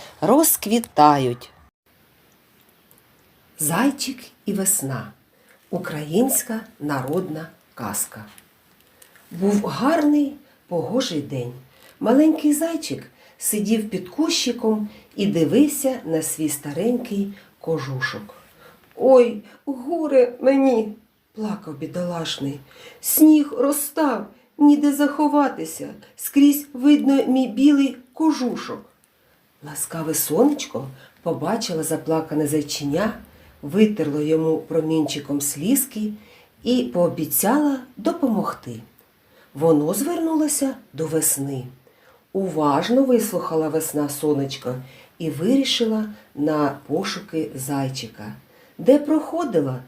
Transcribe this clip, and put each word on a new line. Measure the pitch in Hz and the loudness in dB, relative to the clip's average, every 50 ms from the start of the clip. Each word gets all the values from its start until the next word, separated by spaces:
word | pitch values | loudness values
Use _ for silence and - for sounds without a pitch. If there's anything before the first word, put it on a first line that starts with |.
| - - - - | -8 -18 -10 -2
розквітають. | 151 170 240 302 330 311 - - - 208 220 240 233 - - - 147 147 147 143 131 123 123 123 - - _ _ _ _ _ _ _ _ _ _ _ _ _ _ _ _ _ _ _ _ _ _ _ _ _ _ _ _ _ _ _ _ _ _ _ _ _ _ _ _ _ - | 2 4 4 4 4 2 0 -2 -2 0 0 0 -2 0 4 6 8 8 8 6 2 -2 -2 -6 -10 -20 _ _ _ _ _ _ _ _ _ _ _ _ _ _ _ _ _ _ _ _ _ _ _ _ _ _ _ _ _ _ _ _ _ _ _ _ _ _ _ _ _ -6
Зайчик | 156 147 165 180 247 285 277 - - - 277 - - - _ _ - | -4 -2 0 2 2 0 0 -2 -6 -10 -10 -12 -16 -20 _ _ -8
і | - | -6
весна. | 202 202 190 190 - - 139 135 131 113 107 104 - _ _ _ _ _ _ _ _ _ _ - | -4 -2 0 0 -2 -2 -2 -4 -6 -8 -10 -12 -16 _ _ _ _ _ _ _ _ _ _ -10
Українська | - 170 - - 156 151 151 147 165 208 254 269 - - - - 226 220 - - - - | -8 -8 -6 -8 -8 -8 -6 -2 0 0 2 2 0 -2 -4 -4 -8 -10 -10 -12 -14 -10
народна | 143 147 143 131 123 135 156 185 180 - 156 156 160 160 - _ _ _ - | -6 -4 -4 -4 -4 -4 -4 -4 -4 -4 -8 -10 -10 -14 -18 _ _ _ -14
казка. | - 120 101 104 - - - - 107 107 104 - - - _ _ _ _ _ _ _ _ _ _ _ - _ _ - _ - | -12 -10 -8 -6 -6 -8 -8 -10 -18 -20 -20 -20 -20 -20 _ _ _ _ _ _ _ _ _ _ _ -20 _ _ -20 _ -16
Був | - 170 190 202 208 202 214 | -6 -2 0 2 2 2 0
гарний, | 175 139 - 220 277 330 339 294 294 294 294 285 262 - - _ _ _ _ _ - | -2 -4 -2 0 0 2 2 4 4 4 2 2 0 -4 -10 _ _ _ _ _ -6
погожий | 175 165 160 165 202 262 - - 175 147 | -4 -4 -4 -2 -2 -2 -2 -2 -4 -6
день. | 139 135 139 131 120 120 123 - - _ _ _ - - - - | -6 -6 -6 -6 -6 -8 -10 -16 -20 _ _ _ -20 -20 -12 -4
Маленький | - 208 247 277 311 320 311 - - 302 294 | 0 4 4 6 6 6 4 2 2 2 2
зайчик | 294 320 339 330 311 - - 131 - - - _ _ - - _ - | 2 0 -2 -4 -6 -6 -8 -10 -10 -12 -16 _ _ -20 -20 _ -8
сидів | - - - 214 208 202 226 220 208 208 | -6 -4 -2 -2 0 0 0 0 0 -2
під | - 175 - - | -6 -8 -8 -6
кущиком | - - 311 330 - - - 247 233 - - 220 214 214 208 - - - - _ - | -4 -2 0 0 0 -2 -2 -2 -4 -2 0 0 0 0 -2 -6 -10 -16 -20 _ -6
і | - 202 | -2 -2
дивився | - 143 165 160 143 156 254 302 294 - - - 262 254 233 - | 0 2 2 2 4 4 4 4 4 2 -2 -2 -2 -4 -4 -4
на | 165 160 156 | -2 -2 -2
свій | 156 - - - 160 151 | -2 -4 -4 -4 -4 -4
старенький | - - - 151 143 165 196 233 247 233 - - 208 202 196 196 - - - _ _ _ | -4 -6 -8 -8 -4 -2 0 0 0 -2 -4 -4 -4 -4 -4 -4 -6 -14 -20 _ _ _
кожушок. | - 165 165 151 131 135 135 127 131 - - 107 107 - - - - - _ _ - - - _ _ _ - | -6 -4 -4 -4 -4 -6 -6 -6 -6 -6 -8 -10 -14 -16 -20 -20 -20 -20 _ _ -20 -20 -20 _ _ _ -6
«Ой, | - - 262 262 254 240 220 214 208 - - - - - | 0 4 6 8 8 6 4 2 -8 -12 -18 -20 -14 -10
горе | 285 269 247 247 277 349 330 311 294 277 262 247 240 240 - | -10 -10 -8 -6 -6 -4 -4 0 2 4 4 4 4 2 0
мені!» | - 262 277 269 269 269 247 220 214 214 208 - _ _ _ _ _ _ _ | 2 2 4 4 4 4 2 2 0 -4 -8 -16 _ _ _ _ _ _ _
плакав | 214 214 202 185 - - 160 147 135 | -8 -8 -6 -6 -8 -10 -12 -12 -10
бідолашний. | 160 143 139 175 180 175 175 170 160 143 - - 139 139 139 - - - - - - - - - | -10 -10 -8 -8 -6 -6 -6 -6 -6 -8 -6 -6 -6 -6 -8 -8 -14 -20 -20 -20 -20 -20 -18 -10
«Сніг | - - - - 311 311 311 302 285 285 - - | -4 -2 4 6 8 8 8 8 4 2 -2 0
розтав, | 254 277 294 277 - - - 320 311 277 233 196 208 - - _ _ _ _ - | 0 0 0 -2 -4 -6 -2 0 0 0 0 -2 -6 -10 -16 _ _ _ _ 6
ніде | 294 294 294 294 294 285 | 6 8 8 6 4 2
заховатися, | 277 269 294 277 285 - 302 285 277 294 277 247 - - 160 160 - - - 143 - - - - _ | 2 2 0 0 2 2 0 2 4 2 2 2 0 -6 -10 -10 -10 -10 -12 -12 -14 -16 -20 -20 _
скрізь | - - - - 285 277 285 285 294 - - | -12 -8 0 4 6 6 6 6 4 -2 -10
видно | - 240 254 294 294 254 214 269 277 269 220 | -6 2 4 6 6 6 6 4 4 4 4
мій | 226 254 262 262 226 | 2 2 2 2 0
білий | 208 254 269 294 294 277 277 254 240 - - _ | 2 4 6 6 6 6 4 0 -2 -6 -16 _
кожушок». | - - 311 320 285 233 254 233 185 151 - - 110 104 - _ _ _ _ _ _ _ _ _ _ _ _ _ _ _ 143 | -4 0 0 0 2 0 -2 -4 -4 -6 -8 -10 -12 -12 -14 _ _ _ _ _ _ _ _ _ _ _ _ _ _ _ -18
Ласкаве | 147 147 - - - - 165 156 156 156 | -14 -10 -10 -10 -8 -8 -6 -6 -4 -4
сонечко | - - - 147 180 262 294 294 - - - - - 135 135 - - - - _ _ | -4 -2 0 2 4 4 4 2 -2 -6 -8 -8 -8 -8 -10 -14 -18 -20 -20 _ _
побачило | - 170 160 135 - 170 214 - - - 175 160 | -6 -6 -4 -2 -2 -2 -2 -2 -2 -4 -4 -4
заплакане | 151 - 160 151 - 160 160 160 156 156 156 151 156 | -4 -4 -4 -4 -2 -2 -2 -2 -2 -2 -2 -2 0
зайчиня, | 139 147 156 143 143 - - 147 143 143 170 208 220 214 - - - - - - - - _ | 0 0 -2 -2 -4 -6 -6 -4 -2 -2 -2 -2 -2 -4 -8 -14 -20 -20 -20 -20 -20 -20 _
витерло | - 143 156 202 220 214 208 175 156 147 139 151 | -10 -2 2 4 4 4 4 0 -2 -2 -2 -2
йому | 151 151 160 160 160 160 156 147 | 0 2 2 2 2 2 0 -2
промінчиком | - - 160 165 156 156 160 160 151 143 - 147 135 - 143 143 | -2 -2 -2 -2 0 0 2 0 0 0 -4 -6 -6 -4 -4 -4
слізки | 139 - - 139 151 208 277 269 - - - 214 214 214 208 - - - - - - _ _ _ | -4 -4 -6 -4 0 0 0 0 0 -2 -6 -6 -6 -6 -6 -10 -16 -20 -20 -20 -20 _ _ _
і | - 226 254 247 | -2 -2 0 0
пообіцяла | - - - 180 175 160 131 - 156 156 - - - 196 262 302 302 285 269 254 - - - | -2 -2 0 0 0 0 0 -4 -6 -4 -2 -2 0 2 2 2 2 0 0 -2 -6 -12 -12
допомогти. | - 214 320 330 - 294 247 220 185 - - - - - 127 117 110 - - _ _ _ _ _ _ _ _ _ _ _ _ - | -6 -4 -4 -2 -2 0 0 0 0 -2 -4 -6 -10 -12 -14 -14 -14 -16 -20 _ _ _ _ _ _ _ _ _ _ _ _ -6
Воно | 139 160 165 160 147 147 156 196 | 0 2 4 4 4 2 0 -2
звернулося | 208 277 330 349 359 330 320 320 302 311 294 - - 277 269 254 - - _ | -2 -2 -4 -2 -2 -2 0 0 0 0 0 0 -2 -2 -4 -4 -6 -14 _
до | - 135 160 | -8 -8 -6
весни. | 151 156 160 147 - - 139 139 139 139 127 123 127 - - _ _ _ _ _ _ _ _ _ _ | -2 -2 0 0 0 -2 -2 -4 -4 -6 -8 -8 -10 -16 -20 _ _ _ _ _ _ _ _ _ _
Уважно | - 190 190 185 156 156 151 147 139 147 165 196 240 262 269 | -6 -4 -4 -2 -2 0 2 2 2 2 2 2 4 4 4
вислухала | 254 247 220 208 208 185 170 - - 160 160 156 151 | 4 4 2 2 0 -4 -4 -4 -2 -2 -2 -2 0
весна | 147 160 156 - - 147 147 139 | -2 -2 -4 -2 -2 -2 -2 -4
сонечко | - - - 151 147 139 139 135 - - - 123 127 131 - - - - - _ _ - | -4 -4 -2 -2 0 0 -2 -4 -8 -8 -8 -8 -8 -8 -10 -16 -20 -20 -20 _ _ -10
і | 170 156 | -8 -8
вирішила | 135 139 165 214 269 277 269 254 - - 233 220 220 214 214 214 208 - - _ - | -6 -4 0 2 2 2 2 2 0 0 0 0 0 -2 -4 -6 -8 -16 -20 _ -6
на | - 147 151 156 151 147 135 - - - | -2 -2 0 0 2 0 0 -2 -4 -8
пошуки | - 143 170 196 - - 180 - - - 160 151 - - | -4 -4 -4 -4 -4 -8 -10 -10 -8 -6 -6 -6 -6 -8
зайчика. | 135 131 143 143 139 135 131 131 - - 110 - - 107 104 104 - - _ _ _ _ _ _ - | -10 -8 -6 -4 -4 -4 -4 -6 -8 -12 -14 -14 -16 -16 -16 -16 -18 -20 _ _ _ _ _ _ 0
Де | 175 233 277 294 | 4 4 4 6
проходила, | 294 - 311 302 294 - - 330 349 269 196 160 143 135 127 127 - | 4 2 -2 -2 -2 -4 -4 -4 -4 -2 0 0 0 -2 -4 -8 -12